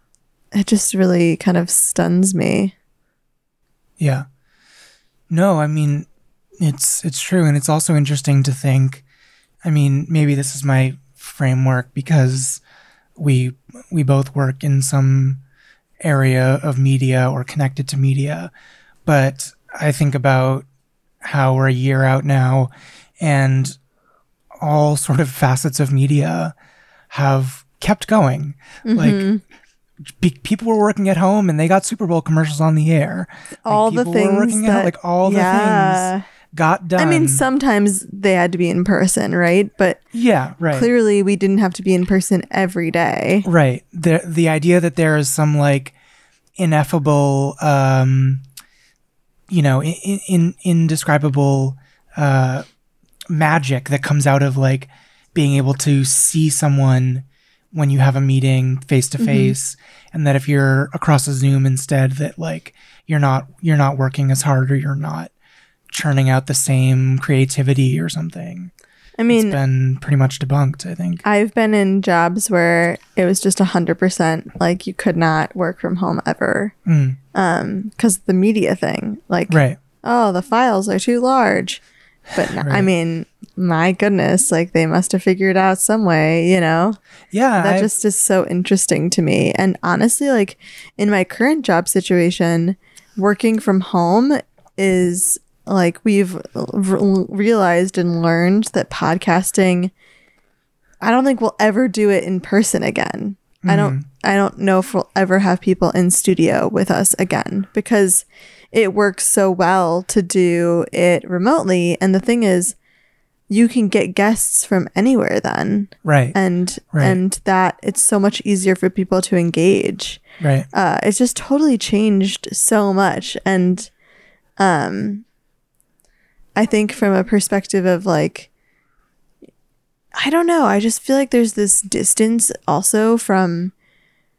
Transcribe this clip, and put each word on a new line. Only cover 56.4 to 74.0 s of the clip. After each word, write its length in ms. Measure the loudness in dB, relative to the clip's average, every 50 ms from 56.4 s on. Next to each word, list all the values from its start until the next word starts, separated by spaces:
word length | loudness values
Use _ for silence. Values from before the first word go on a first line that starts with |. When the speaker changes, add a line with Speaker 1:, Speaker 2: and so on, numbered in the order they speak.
| 0 0
Speaker 2:
someone 760 | 0 0 0 0 2 2 4 4 2 2 2 0 -2 -4 -8 _ _ _ _ _ _ _ _ _ -4
when 160 | -2 0 0
you 100 | 2 2
have 160 | 2 2 2
a 60 | 2
meeting 560 | 0 2 2 2 2 2 2 2 0 0 -2
face 320 | -4 -2 0 0 0 0 0
to 80 | -4
face, 580 | -2 0 2 2 2 2 2 0 -2 -6 -10 -12
Speaker 1:
Mm-hmm. 420 | _ _ -20 -20 -20 _ _ -6
Speaker 2:
and 100 | -2 0
that 80 | 0 0
if 100 | 0 0
you're 420 | 0 0 2 2 2 2 2 0 -2 -4
across 340 | -4 0 2 2 2 2
a 60 | -2 -2
Zoom 320 | 0 2 2 2 2 2
instead, 480 | 0 0 -2 -2 -2 0 0 0 0 0
that, 260 | -4 -6 -8 -6 -8
like, 340 | -8 -8 -8 -10 -12 -18 _ _ _ _ _ _ _
you're 140 | -4 0 0
not, 280 | 2 2 0 -2 -4 -8 -14 -6
you're 160 | -2 0 2
not 200 | 2 2 0 0
working 340 | 0 -2 -2 -2 -2 0 0
as 120 | 0 0 0
hard 280 | 0 0 0 2 0
or 40 | 0
you're 180 | -2 -2 -4 -6
not 360 | -6 -6 -8 -8 -10 -12 -14 _ _ _ _ _ _ _ _ _ _ _ _
churning 380 | -10 -6 -2 0 0 2 2 2
out 180 | 2 0 0
the 60 | -2 -4
same 640 | -4 -2 0 0 2 2 2 2 2 2 2 0 0
creativity 800 | 0 0 2 2 2 0 0 -2 0 0 2 2 2 0 0 -2
or 80 | -4 -4
something. 640 | -6 -6 -8 -8 -10 -12 -14 -14 -14 -14 -16 -18 _ _ _ _ _ _ _ -16 -6
Speaker 1:
I 60 | -2 0
mean, 240 | 2 2 2 2
Speaker 2:
It's 80 | 0 0
been 420 | 0 0 0 2 2 2 0 -2 -2
pretty 160 | -2 0 2
much 220 | 2 2 2 0 -4
debunked, 460 | -4 -2 0 0 0 0 -2 -6 -10
I 80 | -12 -8
think. 320 | -6 -4 -6 -6 -4 -2
Speaker 1:
I've 280 | 0 2 2 2 0 0
been 200 | 0 0 2 2
in 280 | 2 2 2 0 0
jobs 480 | 0 2 2 2 2 0 0 -2 -4 0
where 480 | 0 2 2 2 2 2 2 0 -2 -6 _ _ -2
it 100 | 0 0
was 140 | 2 0 0
just 200 | 0 -2 0 0
a 60 | 0
hundred 300 | 0 0 -2 -2 -2 -2
percent, 640 | 0